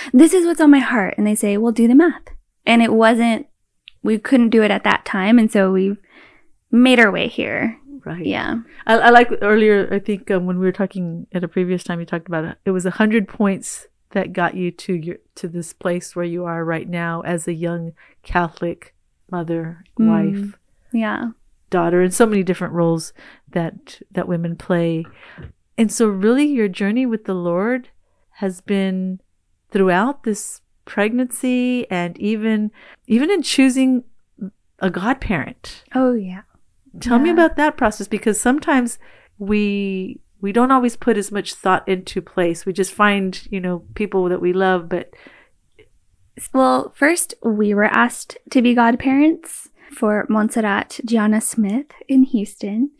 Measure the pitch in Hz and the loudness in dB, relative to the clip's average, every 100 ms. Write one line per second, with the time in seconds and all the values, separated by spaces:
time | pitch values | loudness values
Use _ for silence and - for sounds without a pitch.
0 | - 254 320 370 339 330 302 277 240 247 | 2 6 6 6 2 4 6 6 4 -2
1 | 185 - 208 214 202 202 233 220 233 269 | -2 -2 -2 0 0 0 0 2 6 6
2 | 339 - - - _ _ - 233 233 220 | 6 2 -10 -20 _ _ 2 4 4 4
3 | 226 233 233 220 - _ _ _ - _ | 4 4 2 0 -6 _ _ _ -20 _
4 | 208 220 - 269 226 226 208 190 208 - | -2 -2 2 4 4 4 2 0 0 -2
5 | - 196 196 233 214 208 190 190 196 208 | -2 -2 4 4 4 2 2 2 0 -4
6 | _ - - _ _ _ - 233 254 247 | _ -20 -20 _ _ _ 0 4 6 6
7 | 214 180 - - - - 226 - 277 285 | 4 2 -4 -4 -4 -4 -6 -8 -18 -16
8 | 156 170 165 - - 233 - - - 226 | -12 -8 -6 -4 -4 -8 -10 -10 0 4
9 | 240 240 240 - 202 214 214 202 - 196 | 6 6 6 0 2 4 4 2 0 -4
10 | 196 196 - 190 180 180 185 185 190 190 | -4 -6 -2 -2 -2 -2 -2 -2 -4 -6
11 | 175 165 - 180 170 190 180 180 - 170 | -8 -8 -8 -8 -4 -4 -2 -4 -6 -8
12 | 170 170 170 165 165 - 202 185 185 180 | -6 -8 -6 -6 -6 -6 -4 -2 -2 0
13 | 214 226 196 - 202 190 - - - _ | 2 2 -2 -2 -2 -2 -8 -16 -18 _
14 | _ 196 180 180 175 185 175 170 - 175 | _ -6 -4 -4 -4 -2 -6 -6 -6 -6
15 | 160 - _ - 175 170 160 - 185 175 | -6 -14 _ -14 -12 -10 -12 -8 -4 -4
16 | - 175 175 170 175 170 165 160 - 175 | -6 -8 -6 -6 -6 -6 -4 -6 -6 -6
17 | 170 165 170 175 180 160 170 170 165 - | -6 -6 -6 -6 -6 -6 -6 -6 -8 -14
18 | _ _ - 175 165 - 170 - - _ | _ _ -6 -4 -4 -6 -8 -8 -16 _
19 | _ _ - 180 165 165 165 170 - - | _ _ -12 -8 -6 -6 -6 -14 -10 0
20 | 220 214 196 202 202 - _ _ _ 226 | 2 2 0 -4 -8 -12 _ _ _ -4
21 | 214 208 233 - _ _ - 185 170 180 | -4 -4 -8 -12 _ _ -4 -2 2 2
22 | 185 185 226 202 185 175 175 170 165 165 | 2 2 2 2 0 -4 -4 -2 0 0
23 | - - - - _ 180 165 - - - | -6 -18 -20 -20 _ -6 -6 -8 -20 -20
24 | - 180 180 170 170 170 - 175 170 165 | -12 -8 -4 -4 -4 -6 -2 0 0 -2
25 | 165 - - - - _ _ - 220 - | -6 -16 -20 -20 -20 _ _ -2 0 2
26 | 214 190 208 254 294 262 208 185 202 240 | 0 2 2 2 2 0 -2 -2 -2 0
27 | 254 220 214 185 175 175 220 254 - _ | -2 -2 -4 -4 -2 -2 -2 -4 -6 _
28 | _ _ _ - 196 180 - 196 190 185 | _ _ _ -8 -8 -6 -4 -2 -2 -4
29 | 185 185 _ _ _ _ _ 202 190 180 | -6 -8 _ _ _ _ _ 0 2 2
30 | 240 285 226 202 - - _ _ - - | 0 -2 -4 -6 -8 -16 _ _ -8 -2
31 | 214 240 254 - 254 247 247 247 - 180 | -2 0 -4 -4 -2 0 0 -2 -4 -4
32 | 175 - 208 220 226 214 214 - - - | -6 -4 -4 -2 0 0 -2 -8 -20 -12
33 | - 226 320 392 - - 262 262 262 254 | -2 0 2 0 0 2 2 4 2 2
34 | - - _ - 190 _ _ - 190 175 | -4 -20 _ -14 -14 _ _ -4 -4 -2
35 | 208 262 - 165 - - - - _ 262 | -2 -4 -4 -4 -6 -12 -20 -20 _ 0
36 | 254 240 185 185 - _ _ _ _ 175 | 0 0 -6 -12 -18 _ _ _ _ -8
37 | 240 233 320 349 320 - 302 294 220 - | 2 2 4 4 4 2 -2 0 -2 -2
38 | 196 208 226 202 247 294 330 269 240 - | -6 -2 -2 0 0 0 2 0 0 -6
39 | - - _ - 202 208 208 202 196 190 | -18 -20 _ -10 -2 0 0 -2 -4 -6
40 | 185 - _ - 196 226 254 262 240 - | -8 -12 _ -10 -2 0 2 2 0 -2
41 | 247 208 190 202 - - 190 185 - 185 | -2 -2 -2 -6 -8 -4 0 0 0 -6
42 | 180 190 165 - 175 170 190 180 185 - | -6 -10 -6 -2 -2 -2 -6 -4 -4 0
43 | 208 202 190 - - 196 180 175 - - | 0 2 -4 -8 -10 -6 -4 -6 -8 -8
44 | 208 190 180 180 180 185 185 185 165 180 | -4 -2 -2 -2 0 0 2 0 -2 -8
45 | - - - - _ _ _ _ _ _ | -8 -18 -20 -20 _ _ _ _ _ _
46 | _ _ _ - - 262 262 254 - - | _ _ _ -18 -4 0 2 0 -4 0
47 | 294 349 - - 233 214 208 202 208 - | 0 0 -4 -6 -4 0 0 2 2 2
48 | 240 - - - - 269 240 240 233 240 | 0 -2 -14 -18 -2 2 4 4 2 2
49 | 269 269 311 330 - - - _ - - | 2 4 4 2 -6 -16 -18 _ -18 -4
50 | 214 208 - 214 214 233 214 202 - - | -2 0 0 0 0 0 -2 -2 -4 -8
51 | 220 226 208 214 - - 196 233 294 - | -2 0 2 0 -2 -2 -2 -2 -6 -12
52 | - 262 262 220 202 - 208 214 294 _ | 0 4 4 2 -4 -8 -6 -4 -4 _